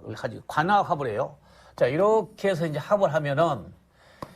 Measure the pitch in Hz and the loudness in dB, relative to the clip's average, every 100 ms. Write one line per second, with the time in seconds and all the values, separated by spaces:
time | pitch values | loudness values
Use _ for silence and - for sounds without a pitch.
0 | 107 107 117 104 - 151 170 208 170 156 | -14 -8 -8 -10 -4 -2 2 2 2 -2
1 | 131 104 147 - _ - - - 123 151 | -2 -4 -4 -8 _ -20 -20 0 0 4
2 | 202 220 - - 196 165 165 147 - 208 | 4 4 0 -4 -2 0 -2 -4 0 2
3 | 180 156 147 139 165 117 85 - _ _ | 2 2 0 2 2 0 -8 -20 _ _
4 | - - - | -20 -18 -18